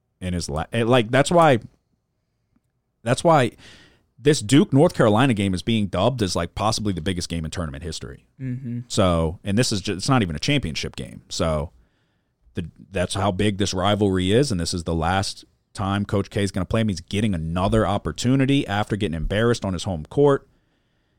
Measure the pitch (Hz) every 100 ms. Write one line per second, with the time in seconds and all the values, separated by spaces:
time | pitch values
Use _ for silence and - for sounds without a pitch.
0 | _ - 90 87 78 73 80 117 113 127
1 | 110 131 139 175 160 120 - _ _ _
2 | _ _ _ _ _ _ _ _ _ _
3 | 110 120 170 156 123 - - - - _
4 | _ - 117 160 104 139 208 135 175 -
5 | 120 104 139 107 98 90 120 113 98 87
6 | 113 131 95 90 85 - 104 113 104 85
7 | 80 87 - 85 78 92 80 69 80 -
8 | - - _ - 131 123 127 120 120 -
9 | 92 85 80 92 101 101 127 104 - 92
10 | - 131 92 73 - 147 90 71 - -
11 | 60 - - - 85 76 71 _ _ _
12 | _ _ _ _ _ - 82 - - 92
13 | 90 101 101 95 107 95 95 92 95 104
14 | 104 92 92 113 143 92 85 90 85 82
15 | 80 95 101 - - _ _ - 98 101
16 | 101 101 95 107 98 101 87 113 110 85
17 | - 98 110 85 80 87 98 110 92 101
18 | 80 - 123 135 131 139 - 101 107 104
19 | 101 82 78 104 120 120 98 87 - 85
20 | 76 - 143 139 - _ _ _ _ _
21 | _